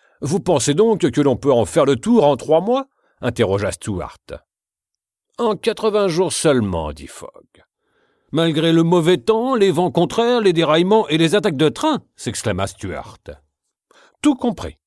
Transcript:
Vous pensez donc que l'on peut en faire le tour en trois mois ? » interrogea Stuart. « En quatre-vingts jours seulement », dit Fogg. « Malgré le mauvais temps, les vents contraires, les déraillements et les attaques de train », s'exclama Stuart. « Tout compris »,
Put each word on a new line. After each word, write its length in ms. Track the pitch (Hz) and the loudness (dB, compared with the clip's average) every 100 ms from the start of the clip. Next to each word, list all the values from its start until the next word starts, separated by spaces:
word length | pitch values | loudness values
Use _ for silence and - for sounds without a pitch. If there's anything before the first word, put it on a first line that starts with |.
| _ _ | _ _
Vous 180 | 131 175 | -6 -4
pensez 360 | - 151 - 147 | 0 0 2 2
donc 340 | 226 202 156 | 2 2 0
que 120 | 131 | 2
l'on 140 | 139 123 | 0 0
peut 160 | 139 | 2
en 140 | 120 104 | 2 2
faire 200 | 170 139 | 2 2
le 100 | 127 | 0
tour 300 | 214 233 147 | 2 4 4
en 100 | 127 | 2
trois 260 | - 160 | 2 0
mois ? » 260 | 196 262 269 _ _ _ | 2 -2 -4 _ _ _
interrogea 500 | 123 123 101 98 98 | -6 -2 0 0 -4
Stuart. « 460 | - - 92 64 - - 67 _ _ _ _ _ _ _ _ _ - | -6 -8 -8 -8 -14 -18 -18 _ _ _ _ _ _ _ _ _ -6
En 180 | 233 202 | -4 -2
quatre-vingts 520 | 220 208 220 208 196 | -4 -4 -2 0 0
jours 260 | 160 175 | 0 -2
seulement », 580 | - 160 131 104 85 76 | 0 2 2 0 -4 -6
dit 140 | 69 69 | -10 -16
Fogg. « 220 | - - - _ _ _ _ _ _ _ _ _ | -18 -20 -20 _ _ _ _ _ _ _ _ _
Malgré 400 | 143 165 156 165 | -2 0 0 2
le 120 | 165 | 4
mauvais 340 | 165 180 156 180 | 4 2 2 2
temps, 380 | - 220 247 254 | 0 0 0 2
les 160 | 196 | 2
vents 180 | 131 120 | 2 0
contraires, 520 | 143 175 - 233 247 | 0 0 0 0 2
les 120 | 202 | 2
déraillements 540 | 165 160 160 185 220 202 | 2 2 2 4 2 2
et 100 | 160 | 0
les 160 | 165 | 2
attaques 240 | 202 202 135 | 2 0 0
de 120 | 156 | 0
train », 340 | - 311 285 - - | 0 -2 -2 -6 -14
s'exclama 520 | - - 117 92 98 | -10 -6 -4 -4 -6
Stuart. « 500 | - 95 71 - - - 76 _ _ _ _ _ _ _ _ | -8 -12 -10 -14 -18 -20 -20 _ _ _ _ _ _ _ _
Tout 140 | 302 277 | -2 0
compris », 420 | 240 - 76 - | -2 -6 -10 -14